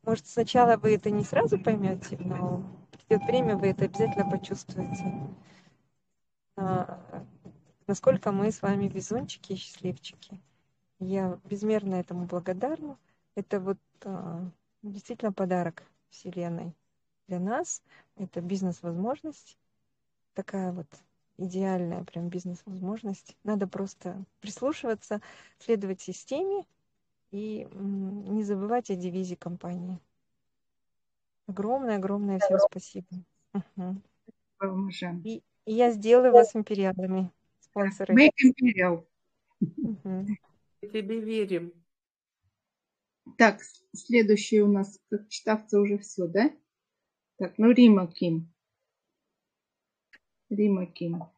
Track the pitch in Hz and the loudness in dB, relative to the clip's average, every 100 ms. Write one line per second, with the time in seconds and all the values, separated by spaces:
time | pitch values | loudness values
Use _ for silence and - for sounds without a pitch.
0 | - 226 - - 220 247 240 220 220 214 | -2 -2 -2 -4 2 6 6 6 4 2
1 | 214 208 202 294 466 415 240 214 196 190 | 2 -2 0 0 2 2 2 0 0 -2
2 | - - 180 180 180 180 190 - - - | -8 -8 -6 -4 -4 -4 -6 -16 -20 -20
3 | _ 214 202 494 480 403 - - - 403 | _ 0 2 2 2 0 0 0 -2 0
4 | 440 - - 392 - - - 185 - 190 | 0 0 -2 -2 -6 -12 -10 -8 -8 -6
5 | - - 139 - - - _ _ _ _ | -6 -6 -10 -14 -20 -20 _ _ _ _
6 | _ _ _ _ _ - 190 185 - - | _ _ _ _ _ -6 0 0 -2 -12
7 | - - - - - - _ _ - 196 | -16 -16 -16 -20 -20 -20 _ _ -4 2
8 | - 190 214 196 208 - 196 196 196 190 | 2 2 0 0 0 0 -2 0 -2 -4
9 | 185 233 294 - - 190 - - 185 - | -6 -6 -6 -14 -10 -10 -10 -10 -8 -8
10 | - - - 190 _ _ _ _ _ _ | -14 -20 -20 -20 _ _ _ _ _ _
11 | 185 196 185 175 - 202 214 214 196 185 | -4 -2 -2 -6 -10 -4 0 0 0 -4
12 | 175 175 175 180 180 185 254 320 302 269 | -4 -8 -6 -6 -4 -4 -4 -4 -10 -16
13 | _ _ _ - 196 196 185 196 _ _ | _ _ _ -12 -6 -4 -4 -8 _ _
14 | 202 190 175 165 180 _ _ _ 208 202 | -12 -10 -10 -10 -12 _ _ _ -16 -16
15 | - 240 220 196 185 180 170 - - _ | -14 -6 -6 -2 -2 0 -2 -8 -20 _
16 | _ - 185 175 170 165 170 - _ _ | _ -18 -12 -8 -6 -6 -10 -14 _ _
17 | _ _ - 180 185 262 349 - _ - | _ _ -10 -6 -4 -4 -6 -10 _ -20
18 | _ - 190 - 175 196 185 175 170 170 | _ -14 -10 -8 -6 -4 -4 -4 -8 -4
19 | 220 294 311 - - _ _ _ _ _ | -4 -6 -10 -16 -20 _ _ _ _ _
20 | _ _ _ - - 196 185 180 160 - | _ _ _ -12 -8 -6 -6 -8 -12 -18
21 | _ _ _ - 185 185 190 185 170 180 | _ _ _ -12 -8 -2 -2 -2 -2 -6
22 | 175 170 175 180 185 175 - 185 185 220 | -10 -8 -8 -8 -10 -12 -14 -8 -8 -6
23 | 208 196 - _ - 208 190 202 196 - | -8 -10 -14 _ -4 -4 -4 -6 -10 -10
24 | 180 196 190 _ 202 - 262 311 240 214 | -12 -12 -16 _ -16 -4 -4 -4 -4 -6
25 | - 208 - - - _ - 220 196 190 | -6 -10 -10 -20 -20 _ -2 -2 -2 -8
26 | - 185 - 277 381 392 - _ _ _ | -10 -14 -8 -4 -2 -4 -8 _ _ _
27 | _ _ _ 196 214 214 - 190 196 196 | _ _ _ -10 -8 -10 -12 -10 -6 -6
28 | 190 202 196 214 202 196 202 240 233 185 | -6 -8 -4 -4 -2 -4 -2 -4 -2 -6
29 | 180 185 185 175 175 175 175 180 180 180 | -4 -6 -6 -8 -10 -10 -10 -10 -10 -12
30 | _ _ _ _ _ _ _ _ _ _ | _ _ _ _ _ _ _ _ _ _
31 | _ _ _ _ - 190 208 269 254 208 | _ _ _ _ -12 -8 -4 -2 -2 -2
32 | 190 202 202 190 190 190 202 - - 196 | -2 -2 -2 0 2 4 4 2 -12 -16
33 | 180 180 - _ _ 202 - - 185 196 | -12 -16 -16 _ _ -10 -8 -10 -8 -8
34 | _ _ - _ _ _ 196 190 196 175 | _ _ -20 _ _ _ -6 -4 -6 -8
35 | 180 175 190 226 _ _ - 220 240 220 | -8 -8 -10 -12 _ _ -6 2 2 2
36 | 214 247 254 240 233 220 202 202 196 185 | 6 8 12 10 10 2 -4 0 0 -2
37 | 185 190 185 _ _ _ _ 208 196 190 | -4 -2 -4 _ _ _ _ -2 -2 -2
38 | 196 220 302 - 262 - 247 196 180 170 | 4 8 8 8 6 6 2 4 2 0
39 | - _ _ _ _ _ - - 233 202 | -6 _ _ _ _ _ -4 -2 -6 -6
40 | 196 185 202 202 _ _ _ _ 208 214 | -6 -6 -6 -8 _ _ _ _ -10 -8
41 | 196 226 214 220 196 175 170 - _ _ | -6 -6 -4 -4 -2 -4 -6 -16 _ _
42 | _ _ _ _ _ _ _ _ _ _ | _ _ _ _ _ _ _ _ _ _
43 | _ _ - - 226 202 - - _ - | _ _ -20 4 6 6 -14 -20 _ -20
44 | - 240 208 208 - 214 208 196 202 - | 2 4 6 2 4 4 4 2 -2 -8
45 | _ 208 - - - 214 214 202 202 202 | _ -8 -8 -8 -2 -2 0 2 2 -2
46 | - - 175 190 285 - _ _ _ _ | -6 -6 -2 2 2 0 _ _ _ _
47 | _ _ _ _ 180 - 226 247 240 202 | _ _ _ _ -8 4 6 10 10 10
48 | 175 - 175 165 165 _ _ _ _ _ | 4 -2 -2 -2 -6 _ _ _ _ _
49 | _ _ _ _ _ _ _ _ _ _ | _ _ _ _ _ _ _ _ _ _
50 | _ - _ _ _ 208 208 190 175 - | _ -20 _ _ _ 0 2 2 -2 -6
51 | 170 170 165 | -6 -6 -8